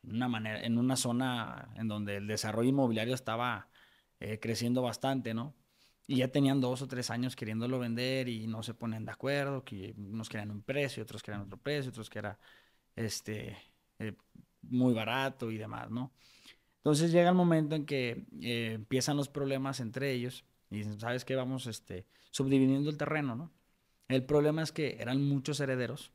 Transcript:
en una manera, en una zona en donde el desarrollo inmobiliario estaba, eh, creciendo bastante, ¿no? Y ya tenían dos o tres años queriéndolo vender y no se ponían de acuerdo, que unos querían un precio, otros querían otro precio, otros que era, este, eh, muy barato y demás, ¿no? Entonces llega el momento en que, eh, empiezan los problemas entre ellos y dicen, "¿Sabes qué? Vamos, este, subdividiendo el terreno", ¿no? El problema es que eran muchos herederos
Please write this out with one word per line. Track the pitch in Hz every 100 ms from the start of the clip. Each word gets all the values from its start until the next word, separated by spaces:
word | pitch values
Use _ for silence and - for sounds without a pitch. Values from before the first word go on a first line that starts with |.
en | 117 107
una | 123
manera, | 117 110 107
en | 117 117
una | 127 131
zona | 127 120 131 123 110 123 - 113
en | 110
donde | 104 104 101
el | 101
desarrollo | 107 110 110 123
inmobiliario | 139 131 110 113
estaba, | 127 - 113 123 110 - - - _ _ _
eh, | - 107
creciendo | 113 113 120 123
bastante, | 123 120 131 135 113
¿no? | 113 135 - _ _ _ _ -
Y | 131
ya | 127
tenían | 143 139 135
dos | 127 127
o | 123
tres | 123 120
años | 117 123 -
queriéndolo | 110 110 120 131
vender | 120 113 127 131 123
y | 113 110
no | 113
se | 113
ponían | 110 117 110 110
de |
acuerdo, | 110 131 143 139 135
que | - 101 98 107
unos | 101 110 110
querían | 110 104
un | 104
precio, | 98 135 139 127
otros | 110 104
querían | - 104
otro | 101 95
precio, | - 147 131
otros | 110 110
que | 107
era, | 104 104 - - _ _ _ -
este, | 113 - - 107 117 107 - _ _ _
eh, | 110 101 _ - - _
muy | - 123 127
barato | 113 110 127 135 131 117
y | 113
demás, | 107 110 117
¿no? | 113 131 _ - - - - _ _
Entonces | - 147 170
llega | 170 175
el | 180
momento | 175 160 151 156
en | 147
que, | 139 123 117 - -
eh, | 107 120 113 113
empiezan | 107 131 127 143
los | 135
problemas | - 139 135 135 131
entre | 117 127 139
ellos | 127 123 127 _ _ _
y | 104
dicen, | 104 104
"¿Sabes | 113 123 -
qué? | 131
Vamos, | 127 131 127
este, | 107 _ 90 - _ _
subdividiendo | - 135 135 131 135 147
el | 147
terreno", | 147 156 143 117
¿no? | 165 _ _ _ _ _ _
El | 131
problema | 131 147 147 156
es | 156
que | - 147 -
eran | 117 131
muchos | 143 139 131 143
herederos | 139 127 120 123 -